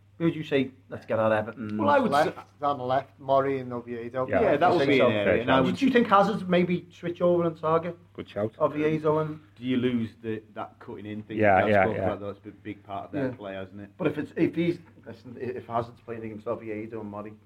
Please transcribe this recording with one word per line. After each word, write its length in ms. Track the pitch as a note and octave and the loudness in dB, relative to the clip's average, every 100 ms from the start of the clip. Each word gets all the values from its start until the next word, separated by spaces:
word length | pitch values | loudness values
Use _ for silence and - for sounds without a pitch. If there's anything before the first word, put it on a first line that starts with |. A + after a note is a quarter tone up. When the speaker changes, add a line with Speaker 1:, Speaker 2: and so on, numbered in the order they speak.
| _ - | _ -4
Speaker 1:
Where 120 | E3 | -2
would 80 | D#3 | -2
you 80 | |
say, 260 | D3+ C#3 C3 - - | -2 -2 -2 -6 -16
"Let's 160 | A2 - | -14 -4
get 120 | A2 | 0
at 140 | A2 | 2
Everton"? 440 | G#2+ G#2+ A2 G#2+ G#2+ | 2 0 -8 -6 0
Speaker 2:
Well, 120 | G2+ | 4
I 80 | - | 4
would 120 | A#2+ | 4
Speaker 3:
Left, 240 | C#3 E3+ C#3+ | 2 2 -2
Speaker 2:
say 60 | - - | -14 -4
Speaker 3:
down 180 | C#3+ C3+ | -2 -2
the 60 | |
left, 340 | B2+ C3 C3 - | 0 -2 -2 -6
Mori 400 | C#3 C3+ C3+ C3+ | 2 2 4 0
and 120 | B2+ | -4
Oviedo. 540 | A#2+ A#2+ A#2 A#2+ C3 B2+ | -10 -8 -10 -6 -4 0
Speaker 4:
Yeah. 120 | - | 2
Speaker 2:
Yeah, 160 | G#3 D3 | 4 4
that 100 | E3+ | 4
Speaker 1:
You 40 | |
Speaker 2:
would 60 | F3 | 4
Speaker 1:
think 100 | C#3 | 4
Speaker 2:
be 60 | C3+ | 4
Speaker 1:
so? 80 | B2 | 4
Speaker 2:
an 40 | |
area. 200 | G#2+ G2+ | 4 2
Speaker 4:
Good 60 | F2+ | 2
Speaker 2:
And 80 | B2 | 4
I 60 | C3 | 2
Speaker 4:
shout. 80 | |
Speaker 2:
would 120 | B2+ - | 2 2
Speaker 1:
Do 100 | C4 | 2
you 60 | |
think 140 | A#3+ A#3 | 4 4
Hazard 420 | G3+ G3 F#3+ F3+ | 4 4 0 0
maybe 380 | F3+ F3+ F3 - | 2 2 -2 -6
switch 300 | - F3 F3 | -12 -10 0
over 240 | F3 F3 | 2 2
and 160 | E3+ D#3+ | 0 -2
target 360 | D#3+ E3 F3 E3 - | 0 0 -2 -10 -14
Speaker 4:
Good 140 | - - | -16 -10
shout. 240 | G2+ A2 - | -4 -4 0
Speaker 1:
Oviedo 600 | D3+ D3 D3+ D#3 D#3 D#3 | -2 0 -2 0 0 0
and 220 | D#3 D#3 - - | -2 -8 -16 -8
Speaker 2:
Do 80 | |
you 120 | B2 B2+ | -2 0
lose 340 | B2+ A#2+ G#2+ - | 0 0 -4 -8
the, 200 | A2+ A2 - | -8 -8 -10
that 240 | A2+ G#2 - | -12 -12 -14
cutting 260 | - F#2+ G#2 | -16 -14 -12
in 160 | G#2+ | -12
thing 160 | G#2 G#2+ | -6 2
Speaker 4:
Yeah, 220 | G#2 F#2+ | 4 6
Speaker 2:
Gav 80 | G#2+ | 6
Speaker 4:
yeah, 120 | G2+ | 4
Speaker 2:
spoke 120 | F#2+ G#2 | 4 2
Speaker 4:
yeah. 60 | G2 | -2
Speaker 2:
about? 80 | G2 | -4
That's 260 | G2+ F#2+ G#2+ | -8 -12 -16
a 40 | G2 | -16
big 200 | G#2+ G#2 | -14 -14
part 220 | G#2 G2 - | -12 -12 -10
of 60 | |
their 140 | G2+ C3 | -6 -6
Speaker 1:
Yeah. 80 | |
Speaker 2:
play, 200 | A2 G2+ | -8 -10
hasn't 260 | F#2+ F#2+ G2+ | -10 -12 -14
it? 100 | G2+ - | -16 -6
Speaker 1:
But 80 | D#3 | -4
if 120 | D3+ | -4
it's, 140 | - - | -8 -2
if 180 | D#3+ | -2
he's, 240 | D#3+ E3+ E3+ - - B2 | 0 -2 -4 -10 -20 -20
listen, 300 | G#2+ B2+ A#2 | -18 -18 -12
i-, 180 | A#2+ B2 | -10 -10
if 100 | A#2 | -6
Hazard's 340 | A#2 A#2 - | -6 -6 -10
playing 240 | - A#2 | -14 -12
against 220 | A2 G#2 A#2+ | -12 -10 -8
Oviedo 540 | A2 A2+ G#2+ A2 A2+ | -8 -8 -10 -10 -10
and 100 | G#2 | -10
Mori, 240 | G#2 G#2+ G#2+ | -12 -14 -18